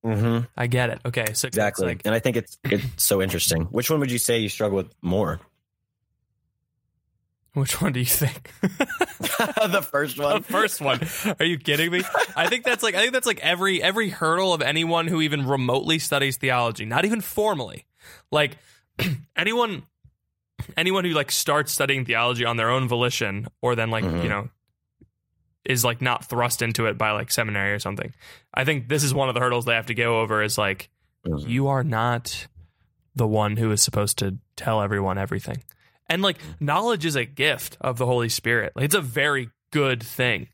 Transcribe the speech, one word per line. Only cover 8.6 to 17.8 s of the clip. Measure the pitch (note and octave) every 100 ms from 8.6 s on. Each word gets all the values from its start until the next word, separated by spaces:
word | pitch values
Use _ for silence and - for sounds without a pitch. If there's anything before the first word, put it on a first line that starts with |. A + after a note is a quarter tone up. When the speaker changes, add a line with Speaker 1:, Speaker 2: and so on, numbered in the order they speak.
Speaker 1:
<laughs> | F#3+ - C#4 - - - - - A3+ -
The | G#3+ F#3+
first | - C#3+ D3 B2
one. | C#3+ G#3
Speaker 2:
The | G#3+
first | G3+ G#3+ -
one. | C#3+ B2+ D#3+ - G#3+ A3+
Are |
you | E3+ E3
kidding | - D3 E3
me? | F3+ F#3 - - -
I | F3
think | A#3+
that's | B3 A#3+
like, | A3+
I | F#3
think | A3+
that's | B3+ B3
like | G3+
every, | D#3 F3 F#3+ F#3
every | F3 G3+ G#3+
hurdle | - D#3+ E3+ F#3+
of | E3+
anyone | C3 D3+ E3 E3 E3
who | E3
even | D#3 C#3+ C3
remotely | C#3 B2+ C3 D#3 D#3+
studies | D#3 C#3+ C3+ C3
theology, | C3+ B2 A#2 A2
not | G#2+ A#2+
even | F#3+ A3+
formally. | - - G#3+ F3 A2 -